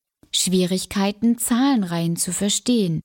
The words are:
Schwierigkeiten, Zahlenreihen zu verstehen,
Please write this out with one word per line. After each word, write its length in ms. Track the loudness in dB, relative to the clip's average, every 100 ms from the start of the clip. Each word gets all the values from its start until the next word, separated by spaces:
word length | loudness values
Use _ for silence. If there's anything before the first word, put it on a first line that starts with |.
| _ _ _
Schwierigkeiten, 1080 | -4 0 2 2 -2 -4 -2 -2 0 0 0
Zahlenreihen 800 | 0 2 2 2 0 -2 -2 -2
zu 180 | -4
verstehen, 680 | -2 -2 -2 0 2 2 -2